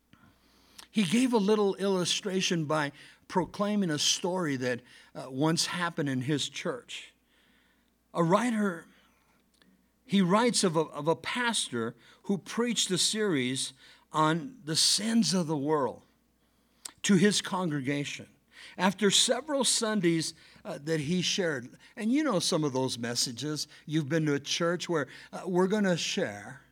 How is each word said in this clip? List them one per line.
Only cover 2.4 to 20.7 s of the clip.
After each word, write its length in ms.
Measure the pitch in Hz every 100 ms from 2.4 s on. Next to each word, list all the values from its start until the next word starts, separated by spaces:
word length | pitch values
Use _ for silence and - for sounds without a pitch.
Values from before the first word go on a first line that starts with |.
| 175 175
by 280 | 147 156 143 - - - _
proclaiming 640 | 185 160 - 202 208 190
a 80 | 147
story 580 | - - 180 185 165 135
that, 240 | 123 120 - - -
uh, 120 | 165 131
once 360 | 131 156 160 -
happened 420 | 175 175 170 143
in 140 | 127
his 260 | 123 147 -
church. 640 | - 180 127 - - - _ _ _ _ _ _ _ _ _ _
A 100 | -
writer, 640 | 170 202 247 220 202 165 - _ _ _ _ _ _ _ _ _ _ _
he 160 | _ 202
writes 440 | 180 202 240 -
of 120 | 196 160
a, 40 |
of 280 | 151 143 151
a 80 | 160
pastor 800 | - 247 240 220 - 120 113 - - -
who 120 | - 190
preached 540 | - - 240 214 -
a 80 | 180
series 720 | - 214 208 151 123 131 - - - - _
on 460 | 156 156 165 139 -
the 120 | 147 156
sins 560 | - - 214 226 170
of 140 | 185 156
the 100 | 156
world 460 | 143 151 123 90 _ _ _ _ _ _ _ _ - -
to 120 | 196
his 260 | 190 202 190
congregation. 840 | - 185 180 147 131 143 139 - 101 _ _ - - -
After 320 | 185 190 208
several 540 | - - 226 302 277
Sundays, 720 | 240 - 226 214 175 165 156 - - -
uh, 140 | 214